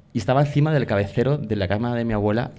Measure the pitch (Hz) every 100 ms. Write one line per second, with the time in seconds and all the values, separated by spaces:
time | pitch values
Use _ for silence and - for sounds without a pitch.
0 | _ 117 107 131 147 143 156 151 117 101
1 | 98 - 127 143 107 107 90 104 120 120
2 | 117 107 104 110 -